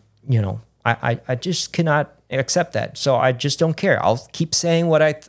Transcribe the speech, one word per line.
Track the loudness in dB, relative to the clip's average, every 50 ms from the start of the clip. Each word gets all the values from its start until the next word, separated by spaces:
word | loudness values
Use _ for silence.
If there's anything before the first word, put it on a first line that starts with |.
| _ _ _ _ -2 0
you | 0 2
know, | 2 0 -4 -8 -12 _ _ _ -2
I, | -2 -2 0
I, | -2 -4 -4 -4 -4 -6
I | -6
just | -4 -4 -4 -4 -4 -6 -4
cannot | -2 -2 0 2 2 0 0 -4 _ _ _ -6
accept | -4 -4 -2 0 0 -2 -2 -2
that. | -4 -6 -6 -6 -6 -4
So | 0 0 2
I | 2 2 0
just | 0 0 -2 -4 -2 0
don't | 0 0 0
care. | 0 0 0 0 2 2
I'll | 0 0 0 -4 -8
keep | -6 -4 -4 -2
saying | -2 -2 0 2 2 2 2 2
what | 4 4
I, | 4 2 0 -2 -6